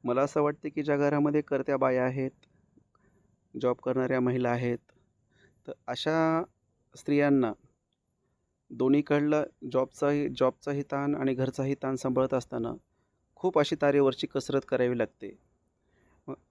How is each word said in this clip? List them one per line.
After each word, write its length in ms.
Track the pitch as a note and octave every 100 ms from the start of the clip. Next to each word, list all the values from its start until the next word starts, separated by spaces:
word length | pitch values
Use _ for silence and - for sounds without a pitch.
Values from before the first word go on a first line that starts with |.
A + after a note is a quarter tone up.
मला 180 | A#2+ B2
असं 200 | C#3+ D3+
वाटते 260 | D3 D3 D3+
की 140 | D#3
ज्या 140 | D3 C#3+
घरामध्ये 440 | C#3+ C#3+ D3 D3+
कर्त्या 360 | D3 C#3 C3+ C3+
बाया 280 | C3+ B2+
आहेत, 260 | B2+ C3+ C3 _ _ _ _ _ _ _ _ _ _ _ _ -
जॉब 140 | B2 A#2+
करणाऱ्या 440 | - C3 B2+ C3
महिला 300 | B2+ B2 B2
आहेत, 280 | A#2+ B2 A#2+ _ _ _ _ _ _ _ _ -
तर 60 | - -
अशा 560 | B2 - D#3+ D#3+ D#3+ F3+ _ _ _ _ -
स्त्रियांना 560 | - C#3+ C#3+ C#3 A#2+ G#2 _ _ _ _ _ _ _ _ _ _ _
दोन्हीकडलं 760 | A#2 B2+ C#3+ D3 D3 D3 D3+ D3 _ B2+
जॉबचाही, 560 | C3 C3 - C#3+ D3 C#3+
जॉबचाही 540 | B2+ C3 - - C#3+
ताण 320 | C#3+ C#3 C#3+
आणि 200 | D3 C3+
घरचाही 400 | C3 C3 C3 C3+
ताण 220 | C#3 C3+ C3
सांभाळत 380 | C3 B2+ C3
असताना 380 | C3 - A#2+ A#2 - _ _ _ _ _ _
खूप 220 | F#3 G#3
अशी 180 | D3+ D#3
तारेवरची 440 | C#3+ C#3 C#3 B2+ D3+
कसरत 340 | C3+ - C#3 -
करावी 300 | B2+ B2 B2
लागते. 400 | A2 _ G2+ - _ _ _ _ _ _ _ _ -
मग 80 | C3+ _